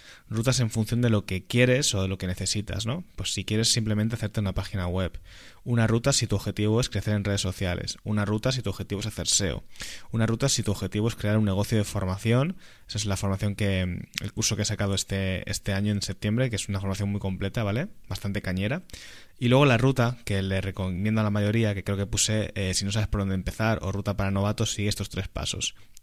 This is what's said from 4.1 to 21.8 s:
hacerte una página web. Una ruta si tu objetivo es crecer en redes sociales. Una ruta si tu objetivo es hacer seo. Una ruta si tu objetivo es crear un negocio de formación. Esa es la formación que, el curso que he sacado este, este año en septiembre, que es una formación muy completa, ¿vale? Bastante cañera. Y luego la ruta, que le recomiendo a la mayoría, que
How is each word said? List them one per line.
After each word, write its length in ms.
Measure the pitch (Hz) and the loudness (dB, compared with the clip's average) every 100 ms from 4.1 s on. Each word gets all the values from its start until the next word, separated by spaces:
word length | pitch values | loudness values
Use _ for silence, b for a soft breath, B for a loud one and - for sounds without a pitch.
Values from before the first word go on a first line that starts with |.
| 113 | 0
hacerte 240 | 104 - | -4 -2
una 120 | 101 | -2
página 340 | 92 90 98 87 | -2 -4 -2 -2
web. 320 | 90 90 - B B B B | 0 -2 -4 B B B B
Una 220 | - 117 113 | -2 2 4
ruta 260 | 113 139 | 4 4
si 140 | 139 110 | 2 2
tu 100 | 98 | 0
objetivo 420 | - - 107 113 | -2 0 2 4
es 120 | 127 | 2
crecer 240 | 101 107 | -2 0
en 100 | 104 | 0
redes 160 | 101 98 | 2 0
sociales. 560 | 92 - 92 87 90 - | 0 -2 -2 -2 -4 -8
Una 220 | - 104 101 | -2 0 0
ruta 260 | 107 131 | 0 0
si 80 | 127 | -2
tu 80 | 101 | -2
objetivo 320 | - 98 98 | -6 -4 -4
es 60 | 104 | -4
hacer 220 | - 85 | -4 0
seo. 360 | - 95 62 - B B B B | 2 2 -2 -6 B B B B
Una 160 | 113 110 | 0 2
ruta 240 | 113 135 | 2 2
si 120 | - | 2
tu 100 | 107 | 0
objetivo 360 | 95 92 104 113 | -2 -2 0 0
es 60 | |
crear 240 | - 104 110 | 0 2 4
un 80 | 107 | 4
negocio 320 | 95 101 110 | 2 2 2
de 60 | |
formación. 720 | 101 104 92 95 110 120 156 190 B B B | 0 -2 -2 -2 2 2 2 -4 B B B
Esa 120 | 107 | -4
es 80 | 104 | -2
la 100 | 95 | 0
formación 380 | 101 95 104 | 0 0 -2
que, 480 | 98 101 95 90 90 - - | 0 0 2 0 -4 -8 -8
el 120 | 98 | -8
curso 200 | - 107 | -2 -2
que 80 | 101 | 0
he 40 | 104 | -2
sacado 280 | 104 101 | -2 -2
este, 560 | 95 - 98 95 92 - | -2 -2 -2 -2 -4 -4
este 220 | - - | -6 -2
año 200 | 98 104 | 0 2
en 100 | 104 | 0
septiembre, 480 | - 95 107 113 131 | -2 -4 0 0 0
que 60 | 107 | -2
es 120 | - | -2
una 120 | 98 | -4
formación 280 | 98 95 101 | -2 -2 0
muy 120 | 101 | -2
completa, 420 | 95 92 98 120 | -2 -2 -2 -2
¿vale? 260 | 104 107 196 - - | 0 -2 -4 -8 -10
Bastante 320 | - 101 101 | -6 -4 -4
cañera. 400 | 95 92 104 160 - B B B B B | -2 -2 -2 -2 -8 B B B B B
Y 100 | 120 | 4
luego 160 | 131 | 6
la 140 | 143 117 | 8 6
ruta, 400 | 131 135 120 120 - | 4 4 2 0 -2
que 160 | 101 | -2
le 180 | 95 95 | 0 0
recomiendo 640 | 95 92 95 90 107 110 | -2 -2 -2 0 0 2
a 20 | |
la 60 | 107 | 2
mayoría, 440 | 104 104 113 107 | 2 2 4 2
que 80 | 98 | 0